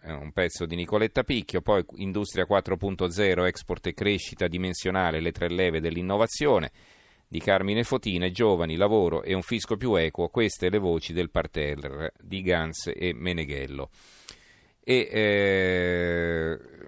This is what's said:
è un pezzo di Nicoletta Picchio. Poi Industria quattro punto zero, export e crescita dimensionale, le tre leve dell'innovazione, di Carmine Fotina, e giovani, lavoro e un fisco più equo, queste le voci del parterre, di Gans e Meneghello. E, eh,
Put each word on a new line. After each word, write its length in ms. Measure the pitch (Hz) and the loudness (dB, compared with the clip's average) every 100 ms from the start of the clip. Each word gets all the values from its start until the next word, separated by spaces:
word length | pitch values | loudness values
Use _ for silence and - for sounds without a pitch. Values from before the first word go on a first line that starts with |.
è 100 | 80 | -12
un 220 | 73 76 | -10 -8
pezzo 340 | 95 87 - 85 | -2 -2 -2 -6
di 80 | |
Nicoletta 480 | 85 85 107 110 - | -6 -2 2 2 0
Picchio. 380 | 123 127 92 90 | -2 -2 -2 -4
Poi 240 | 98 101 - - | 2 2 2 -6
Industria 480 | 98 98 101 95 | -6 -4 -4 -2
quattro 320 | 90 101 95 92 | 2 2 2 -2
punto 320 | 98 92 90 | -2 -2 -2
zero, 360 | 85 101 87 | 2 2 4
export 420 | 90 - - 90 90 | 2 -2 -6 -6 -6
e 80 | |
crescita 540 | - 101 98 - - 90 | -2 0 0 -2 -4 -2
dimensionale, 720 | 87 92 87 92 92 87 78 | -2 -4 -4 -2 0 0 0
le 100 | 85 | -2
tre 180 | - 87 | -2 -2
leve 320 | 87 92 80 | 2 2 2
dell'innovazione, 920 | 82 82 90 104 113 - 147 104 73 _ - - _ _ - | -2 -2 0 2 2 2 2 2 0 _ -20 -20 _ _ -12
di 100 | 80 | -4
Carmine 460 | 104 95 95 107 | 2 2 2 0
Fotina, 420 | 117 135 107 90 90 | 0 -2 0 0 0
e 60 | |
giovani, 420 | 90 110 90 82 | 2 4 4 2
lavoro 480 | 80 101 110 85 80 | 2 4 4 4 2
e 100 | - | 0
un 100 | 92 | -2
fisco 340 | - 113 - 107 | -2 -4 -2 -2
più 180 | 123 | 2
equo, 320 | 95 80 - 85 | 2 2 0 -2
queste 440 | 120 107 - 90 | 0 0 0 0
le 80 | 104 | 2
voci 340 | 95 82 - | 2 0 -2
del 180 | 82 85 | -4 -2
parterre, 840 | 85 80 - 73 73 71 69 78 - | -2 -2 -2 -4 -4 -8 -8 -8 -8
di 220 | 85 95 | -10 -4
Gans 480 | 92 87 80 80 - | 0 2 0 -6 -8
e 220 | - 90 | -4 -4
Meneghello. 760 | 64 90 85 73 69 67 69 67 _ - - - - _ _ _ _ | -2 -4 -4 -4 -6 -6 -8 -10 _ -20 -20 -20 -20 _ _ _ _
E, 260 | - 127 98 | 0 2 2
eh, 1500 | 110 107 101 101 95 92 90 90 87 87 85 85 82 80 80 - 82 | 0 2 4 4 4 2 2 2 0 0 0 0 0 -2 -4 -10 -20